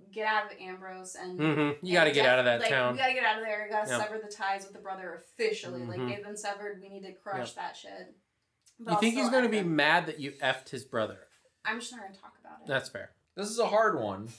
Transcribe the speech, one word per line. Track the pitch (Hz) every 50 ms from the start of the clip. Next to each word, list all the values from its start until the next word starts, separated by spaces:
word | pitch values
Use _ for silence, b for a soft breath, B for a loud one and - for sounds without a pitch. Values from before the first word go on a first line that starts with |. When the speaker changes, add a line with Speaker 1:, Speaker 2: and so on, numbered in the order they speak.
| - 202
Speaker 1:
get | - 220 214
out | 214 220 214 208 202
of | 196 190
Ambrose | 185 185 185 185 190 185 185 185 185 185 -
and | - - 185 180 156
Speaker 2:
Mm-hmm. | 151 156 147 151
You | 147 147 147 -
Speaker 1:
and | - 185
Speaker 2:
gotta | 175 175 160 151
get | 139 139
Speaker 1:
Jeff-, | 131
Speaker 2:
out | 127 127 127
of | 123
that | 123 117 117
Speaker 1:
like, | - 160
Speaker 2:
town. | 143 131 123 123
Speaker 1:
we | 123 -
gotta | 262 254 254
get | 254 233
out | 220 220 220
of | 226
there. | 220 208 208 214
We | 208 214
gotta | 214 214 220
Speaker 2:
Yeah. | 240 233
Speaker 1:
sever | 214 208 220 220 214
the | 208
ties | - - 208 196 196 196 196
with | -
the | 185 180
brother | 185 196 190 190 185 175 165
officially. | - - - - - 226 220 208 - - 127 123 127
Like, | 120 117 110 123
Speaker 2:
Mm-hmm. | 127 123
Speaker 1:
they've | 202 202 202
been | 208 208
severed. | 208 - 202 202 202 208 202 202 185
We | 190 196
need | 196 196 190
to | 190
crush | - - - 202 190 - 120 - -
Speaker 2:
Yeah. | -
Speaker 1:
that | 185 - -
shit. | - - - - 180 180 - - _ _ _ _ _ _ _ _ _ _ _ _ -
But | 233 220
Speaker 2:
You | 214
Speaker 1:
I'll | 208
Speaker 2:
think | 214 233 226
he's | 269 254
Speaker 1:
still | 233
Speaker 2:
gonna | 262 262 247
Speaker 1:
F | 226
Speaker 2:
be | 220 214
Speaker 1:
him. | 185 170 160
Speaker 2:
mad | 151 143 151 160 175 165
that | 160 151 151
you | 135 139 139 -
F'd | 143 131 131 - - -
his | - 123 110
brother? | - - 117 110 101 98 - - - _ _ _ _ _ _ -
Speaker 1:
I'm | 214 226 240
just | 240 -
not | 247 226
gonna | 202 196 196
talk | - - - - _
about | - - - -
it. | - -
Speaker 2:
That's | 139 127 - -
fair. | - 98 - - _ _ _ _ _
Speaker 3:
This | - 202 214
is | 226 233
a | 220
hard | 208 196 214 226 208 180 139
one. | 110 101 95 98 107 117 -